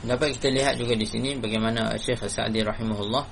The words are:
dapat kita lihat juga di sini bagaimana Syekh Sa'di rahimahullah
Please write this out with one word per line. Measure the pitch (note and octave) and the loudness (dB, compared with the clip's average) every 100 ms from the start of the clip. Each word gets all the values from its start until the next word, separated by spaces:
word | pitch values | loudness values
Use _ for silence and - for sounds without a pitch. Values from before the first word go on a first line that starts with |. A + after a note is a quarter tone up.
| A2 | 0
dapat | B2 D3+ C3+ | 0 0 2
kita | C#3 | 2
lihat | C3 C#3 A#2+ | 4 2 2
juga | A#2+ A2+ | 0 2
di | |
sini | G#2+ A2+ C3 C#3 | 0 -2 -2 -2
bagaimana | A2 A2 A2 A2+ A2 G#2+ | -2 0 2 2 0 -2
Syekh | - A#2 G#2 | -2 -2 -2
Sa'di | - A#2 A2 | -2 0 0
rahimahullah | G#2+ G#2 A2 G#2 G2+ B2 C#3 | 0 0 -2 -2 0 -2 -2